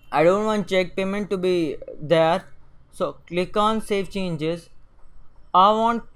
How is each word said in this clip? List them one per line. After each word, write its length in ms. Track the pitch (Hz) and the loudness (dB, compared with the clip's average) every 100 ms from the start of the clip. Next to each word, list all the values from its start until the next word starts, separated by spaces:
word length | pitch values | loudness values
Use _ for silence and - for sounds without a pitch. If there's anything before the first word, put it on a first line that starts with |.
| - | -4
I 120 | 139 165 | 4 4
don't 180 | 196 | 4
want 240 | 220 214 175 | 2 -2 0
check 300 | 185 180 - | 0 0 -2
payment 320 | 190 202 208 | -4 -4 -4
to 80 | 196 | -2
be 400 | 185 180 160 - - - | 0 0 -2 -6 -10 -8
there, 460 | 147 165 160 180 - - - - - | 0 4 4 2 -4 -20 -20 -20 -16
so 220 | - 165 143 - | -6 -6 -6 -8
click 300 | 170 180 208 | -4 -2 0
on 240 | 214 220 | 0 0
save 300 | 208 202 190 | -2 -4 -4
changes. 580 | 202 185 160 156 170 - - - - - - - - - | -6 -4 -4 -4 -6 -8 -20 -20 -20 -20 -16 -18 -18 0
I 180 | 175 196 | 4 6
want 320 | 220 226 226 - | 4 2 -2 -4